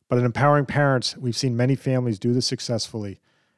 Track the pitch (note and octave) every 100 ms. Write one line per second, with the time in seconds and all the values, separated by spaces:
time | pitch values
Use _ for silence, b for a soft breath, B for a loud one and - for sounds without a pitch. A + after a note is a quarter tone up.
0 | - B2 B2 A2+ C#3+ D3 C3 C#3+ C#3+ B2+
1 | - - B2 A2 C3 A#2 B2+ C3+ C3+ B2+
2 | B2 G2+ B2 B2 - B2+ - A2+ - A2+
3 | G2+ F#2 _ _ _